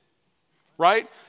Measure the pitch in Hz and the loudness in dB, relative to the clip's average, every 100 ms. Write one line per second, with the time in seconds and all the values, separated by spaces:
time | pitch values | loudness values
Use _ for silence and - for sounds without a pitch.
0 | _ _ _ _ _ _ _ - 170 220 | _ _ _ _ _ _ _ -2 0 0
1 | 220 - | -6 -18